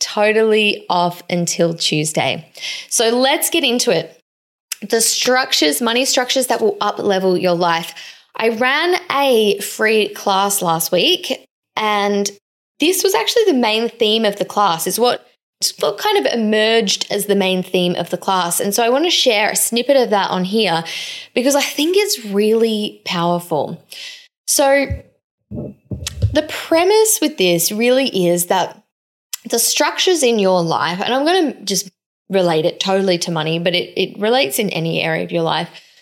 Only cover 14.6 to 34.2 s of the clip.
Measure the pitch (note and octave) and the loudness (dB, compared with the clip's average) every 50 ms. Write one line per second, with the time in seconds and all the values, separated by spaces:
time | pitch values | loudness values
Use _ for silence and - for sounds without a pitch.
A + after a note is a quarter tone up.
14.6 | G#3 F#3 E3 D#3+ - F#3 - G#3+ A#3+ B3 - - - _ _ _ _ _ _ _ | 2 2 2 0 -2 -2 0 2 2 0 0 -2 -6 _ _ _ _ _ _ _
15.6 | - - - - - - G4+ - - G#4+ G4+ G4+ C4 - - A#3 G#3+ G#3+ G#3+ G#3+ | -4 -4 -4 -2 -2 -4 -2 -2 -2 0 0 0 0 0 0 -2 0 0 2 2
16.6 | G#3+ A3 A3+ A#3 A3+ G3 - - - - - G#3 G3+ G3+ G3 G3 F#3 F#3 F#3 F#3 | 2 2 2 2 2 0 -2 -4 -4 -4 -4 -4 0 0 2 2 2 2 0 -2
17.6 | F3+ - - F3+ F3+ F3 - - E3+ - F#3 F3+ - G3+ F#3+ F#3 F3 F3 F3 - | -2 -2 0 0 0 0 -2 -2 -4 -6 -6 -4 -2 0 0 0 0 -2 -2 -2
18.6 | - G3+ G3+ A#3+ A#3 A#3 B3+ C#4+ E4 F4 - - - B3+ G#3+ G#3 G#3 - - - | -2 -2 0 0 2 2 2 2 0 0 0 0 2 2 2 2 0 0 -2 -2
19.6 | - - A3+ A#3+ B3 - C#4 C4 A#3+ G3 G#3 G3 F3+ - - F#3 F3+ F#3 G#3 A3+ | -2 -2 -2 0 2 2 2 2 2 2 2 0 0 0 -2 -2 -2 -2 0 0
20.6 | G#3+ F3+ E3 E3 E3 - - - - - - - - - - B3+ A#3 C#4+ C#4 D4 | 2 2 0 -2 -2 -6 -10 -10 -10 -12 -14 -14 -18 -6 -4 0 2 2 2 2
21.6 | C4+ - - - D4 E4+ F#4+ G4+ G#4 G4+ - B3 A3+ G3+ G3 G3+ G#3+ G#3+ A3+ A3+ | 0 -2 -2 -2 0 2 2 2 2 0 -2 -4 -6 -2 0 0 2 2 4 4
22.6 | A3+ A3+ A3 G#3 G#3+ G#3 - - - - F#3 E3+ E3+ F3 F3 F3 F3 - E3 C#3+ | 2 2 0 -2 -4 -6 -8 -10 -10 -6 -4 -2 0 0 0 -2 -2 -4 -4 -2
23.6 | - - E3 - - _ - - - - - - - _ _ _ _ - - - | -2 -4 -8 -12 -16 _ -18 -16 -16 -16 -18 -20 -20 _ _ _ _ -2 0 2
24.6 | C#4 C#4 C#4 C#4+ C4+ C4 - - - _ _ _ _ _ _ _ _ - - - | 4 4 4 2 2 -2 -4 -8 -10 _ _ _ _ _ _ _ _ -14 -12 -10
25.6 | - - - _ _ - - - - - - - - - - D4+ D4+ - - - | -10 -12 -14 _ _ -12 -12 -10 -10 -10 -4 -4 -2 0 0 0 -2 -2 -6 -12
26.6 | - - E4 E4 F4+ F#4+ G#4+ A4 A4 A4 - - D#4+ D4 D4+ - F#3 F3+ E3+ E3+ | -2 0 2 4 4 4 6 4 4 4 2 2 0 -2 0 2 2 4 4 2
27.6 | F3 - G#3+ G#3+ A#3 B3 B3+ C4+ C4+ - - F#3+ F3 E3+ F3 F3 F3 - F#3+ F3+ | 0 -2 -2 0 2 2 4 2 2 0 0 0 2 2 2 2 2 0 0 0
28.6 | G#3 - - - _ _ _ _ _ _ _ _ _ _ - - - A#3 - D4 | 0 -2 -6 -14 _ _ _ _ _ _ _ _ _ _ -16 -16 -6 -4 -2 0
29.6 | - - - - D4+ G4+ G4 - - F#4+ F4+ D#4 C4 A#3 A#3 G#3+ F#3+ F#3 F#3 F3+ | 0 0 0 2 0 0 0 0 2 2 2 4 2 2 2 4 4 4 4 2
30.6 | E3+ D#3+ D3 G#2 - D#3+ F3 F#3 - G#3+ B3 C4+ C#4+ E4 F4+ F#4+ D#4+ B3+ - - | 2 2 0 0 0 -2 -2 -2 -2 0 0 0 2 2 2 2 2 0 -2 -6
31.6 | G3+ G3 G3 F3+ - - - _ _ _ _ _ _ - F#3+ F#3+ F3+ E3+ D#3+ D#3 | -8 -6 -4 -4 -6 -8 -12 _ _ _ _ _ _ -2 0 0 2 2 2 2
32.6 | D#3 F3 - - - G3 F#3+ G3 G3 F#3+ F3 E3+ - F3+ E3 D#3+ D3+ D#3+ E3 E3+ | 0 0 -2 -2 -2 0 0 2 2 2 0 0 -2 -4 -4 -4 -2 -2 -2 -2
33.6 | F3 F#3 F3 F3+ - - - - F#3+ - - G3+ | -2 0 0 -2 -2 -4 -4 -4 -6 -4 -4 -4